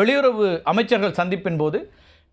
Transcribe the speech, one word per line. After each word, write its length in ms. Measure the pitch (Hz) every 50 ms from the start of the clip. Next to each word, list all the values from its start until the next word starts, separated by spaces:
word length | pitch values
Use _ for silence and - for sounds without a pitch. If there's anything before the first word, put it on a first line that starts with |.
வெளியுறவு 500 | 202 233 277 285 277 254 233 214 208 190 175 165 - 143
அமைச்சர்கள் 460 | 170 220 233 233 - 202 202 196 - -
சந்திப்பின் 400 | 175 180 190 180 190 185 165 156
போது 180 | 151 151 156 254 403 - - - - - - _ _ -